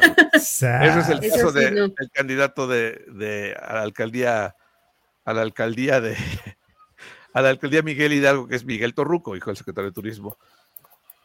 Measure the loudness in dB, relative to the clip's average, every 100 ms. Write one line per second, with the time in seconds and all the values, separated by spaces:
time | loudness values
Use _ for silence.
0 | 6 6 4 2 0 -2 0 4 4 4
1 | 2 0 2 2 4 4 2 2 -2 -4
2 | -6 -4 -2 0 0 0 -2 0 0 -6
3 | -14 -10 -6 -4 -6 -8 -8 -6 -4 -6
4 | -6 -2 0 0 -2 -8 _ _ _ _
5 | _ _ -6 -2 -2 -2 -4 -2 0 0
6 | 0 -4 -6 -8 -12 -20 _ _ _ _
7 | -20 -20 -6 2 2 2 0 0 0 0
8 | 2 4 4 2 0 -6 -4 -4 -2 -2
9 | -2 -2 -4 -10 -8 -10 -10 -6 -6 -8
10 | -10 -10 -14 -16 _ _ _ _ _ _
11 | _ _